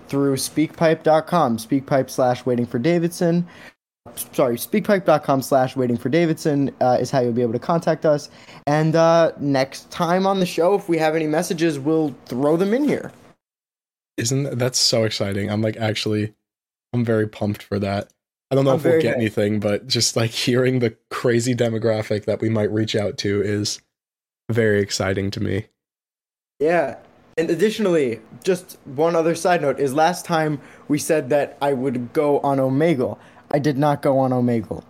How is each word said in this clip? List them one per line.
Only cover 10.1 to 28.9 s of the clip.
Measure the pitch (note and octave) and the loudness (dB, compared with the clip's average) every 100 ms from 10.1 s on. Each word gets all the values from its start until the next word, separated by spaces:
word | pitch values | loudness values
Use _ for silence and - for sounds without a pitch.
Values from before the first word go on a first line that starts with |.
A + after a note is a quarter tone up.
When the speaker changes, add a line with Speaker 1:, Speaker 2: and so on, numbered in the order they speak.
| F#3 G3 | 0 0
Speaker 1:
on | G3 | 0
the | F3+ | -2
show, | - E3+ G3+ | 2 2 2
if | F#3 | 0
we | E3 | 0
have | D#3 D#3+ | 0 0
any | D#3 | 0
messages, | D3+ F3+ F3 E3 C#3+ | -2 -2 -2 -2 0
we'll | C3+ D#3+ D3+ C#3+ - | 0 0 0 -4 -8
throw | B2 C#3+ E3 | -2 0 2
them | G3 | 0
in | A#3 | 0
here. | D4 C#3 - - - _ _ _ _ _ _ _ _ - | 0 -2 -6 -18 -20 _ _ _ _ _ _ _ _ -8
Speaker 2:
Isn't | A#2 C3+ | -4 -2
that, | C#3 B2+ | -2 -2
that's | B2 - | -2 0
so | - B2 | 2 2
exciting. | A2 - G2+ G2 G2+ | 0 -2 -4 -2 -2
I'm, | G#2+ | 0
like, | A2 A2 | -2 -2
actually, | A2 A2 A2 G#2+ G#2+ - _ _ _ _ _ | -2 -2 -2 -2 -4 -8 _ _ _ _ _
I'm | B2 A#2 | -2 0
very | A2 G#2+ | 0 0
pumped | - G#2 G#2 | -4 -4 -4
for | - G2+ | -6 -4
that. | G2+ G2+ - _ _ _ _ | -2 -4 -6 _ _ _ _
I | C3+ | 2
don't | C3+ | 4
know | |
Speaker 1:
I'm | C3 | 2
Speaker 2:
if | |
we'll | D3+ | 4
Speaker 1:
very | E3 | 2
Speaker 2:
get | A#2 A#2 | 2 0
Speaker 1:
hyped. | |
Speaker 2:
anything, | A2 A2 G#2 G#2+ | -2 0 0 0
but | G#2 G#2 B2+ | -2 -4 -2
just, | A#2+ A2 B2 | -2 -2 0
like, | A2+ | -2
hearing | - - B2 B2+ C3 | -2 0 2 2 2
the | A#2 - _ | 0 -4 _
crazy | - C3 A#2+ A#2 A#2+ | -2 0 2 0 0
demographic | A#2+ A2+ A2+ G#2+ G#2+ G#2+ G#2+ | 0 0 0 -2 -2 -4 -2
that | G#2 | -2
we | A2+ | 0
might | A2 G#2+ | 0 0
reach | G#2+ A2 A2 | 0 0 -2
out | G#2 - | -2 -4
to | G#2 G2+ | -2 0
is | G2+ G#2 G#2 - _ _ _ _ _ _ - | 0 -2 -4 -8 _ _ _ _ _ _ -4
very | A#2 A2 G2+ | 0 2 2
exciting | G2+ - G2 G2 G2 | 0 -2 -2 -2 -4
to | G2+ | -4
me. | G2+ G2 - _ _ _ _ _ _ _ _ _ | -4 -4 -6 _ _ _ _ _ _ _ _ _
Speaker 1:
Yeah. | D3 E3+ C#3 - - _ _ - | 0 2 0 -6 -20 _ _ -6
And | E3 | -2
additionally, | E3 G#3+ G#3+ G3+ E3 C3 A2+ - - | 0 0 0 0 2 0 -4 -12 -8
just | - F3+ - - | -2 -2 -4 -20
one | - | -14